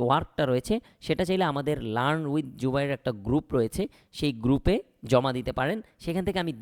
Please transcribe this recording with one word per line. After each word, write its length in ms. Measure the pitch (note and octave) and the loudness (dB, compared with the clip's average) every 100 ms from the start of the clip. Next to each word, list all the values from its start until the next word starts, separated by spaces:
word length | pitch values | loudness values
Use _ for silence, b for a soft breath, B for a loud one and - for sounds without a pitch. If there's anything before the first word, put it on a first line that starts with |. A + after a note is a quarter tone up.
| B2 | 2
ওয়ার্কটা 380 | D3 E3 - C#3 | 2 0 -2 0
রয়েছে 240 | B2 - A3 b b - | 0 0 -4 b b -4
সেটা 180 | D#3 F3 | -2 0
চাইলে 160 | F#3 E3+ | 2 2
আমাদের 260 | C#3 C#3+ D3 A#2 A2 | 0 -2 -2 -2 0
Learn 240 | C3+ D#3+ D3+ | 0 0 0
with 160 | D3+ C3 G#2+ | -2 -4 -4
জুবাইর 300 | C3 C#3 C#3 C3+ | -2 0 -2 -2
একটা 140 | C3 G#2+ G2+ | -4 -4 0
গ্রুপ 200 | C#3+ - C3+ | 0 0 0
রয়েছে, 260 | A2 - G3+ b b - | 0 -2 -6 b b -4
সেই 160 | D3 A2+ | -2 0
গ্রুপে 320 | A#2+ C3+ - G#3 - _ A2+ | 2 4 4 2 -2 _ 2
জমা 200 | B2+ C3+ B2+ | 4 4 0
দিতে 140 | B2+ B2+ | -4 -2
পারেন। 180 | C3+ G#3+ - b | -2 -2 -8 b
সেখান 200 | - E3+ F#3 | -4 -2 -2
থেকে 120 | F#3 | -2
আমি 100 | E3+ A#2+ | -2 -2